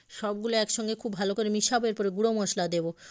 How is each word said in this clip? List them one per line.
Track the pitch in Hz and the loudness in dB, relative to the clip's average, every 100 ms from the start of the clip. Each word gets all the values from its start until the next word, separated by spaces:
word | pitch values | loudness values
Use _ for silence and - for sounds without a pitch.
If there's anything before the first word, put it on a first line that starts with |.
| _ | _
সবগুলো | - 214 208 226 226 | -6 -4 -2 0 0
একসঙ্গে | 214 - 220 | 0 -2 -2
খুব | 220 233 | -4 -4
ভালো | 196 196 | -2 0
করে | 202 214 | 0 0
মিশাবো। | 208 - 247 233 | 2 2 2 2
এরপরে | 214 202 | 0 -2
গুঁড়ো | 185 226 | 2 2
মশলা | 220 196 - 175 | 2 0 0 0
দেবো, | 170 165 170 - | 0 -2 -6 -16